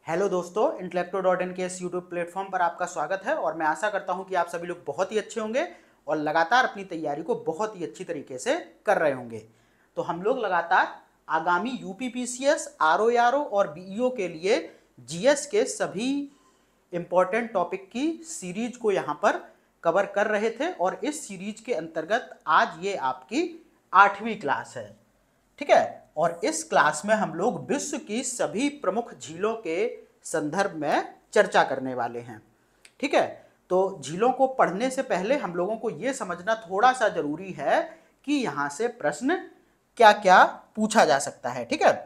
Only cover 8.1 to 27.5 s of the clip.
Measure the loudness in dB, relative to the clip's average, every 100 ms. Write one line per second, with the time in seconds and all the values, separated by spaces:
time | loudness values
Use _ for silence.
8.1 | -8 -8 -6 -2 -2 -4 _ 0 4 2
9.1 | 0 -8 -14 -16 _ _ _ _ -8 -6
10.1 | -2 -2 0 0 -2 2 2 2 -4 _
11.1 | _ -4 -2 2 0 0 -6 -10 -8 -8
12.1 | -6 -8 -2 2 2 -2 0 2 4 4
13.1 | 4 4 2 0 0 0 -2 -12 -2 -2
14.1 | -2 -6 -2 0 0 -2 -18 _ -20 -12
15.1 | 0 2 2 2 0 0 -2 -4 -2 -2
16.1 | -4 -6 _ _ _ _ _ _ -8 0
17.1 | 2 2 0 0 -2 -2 -4 -8 -4 -2
18.1 | -4 -10 -12 -8 -6 -6 -2 0 0 -2
19.1 | 2 2 2 -8 _ _ _ 2 2 0
20.1 | 0 0 2 0 -2 -4 0 -2 0 -6
21.1 | -6 -12 -10 -10 -10 -6 -6 -4 -8 -2
22.1 | -2 -4 -12 2 4 4 -2 -6 -2 -4
23.1 | -4 -4 -2 -2 -6 _ _ _ 6 6
24.1 | 4 -6 -4 -2 -2 -4 -12 -14 -18 _
25.1 | _ _ _ _ -10 6 6 6 -6 -12
26.1 | -2 -2 0 -2 -2 0 4 4 2 0
27.1 | 0 0 0 -2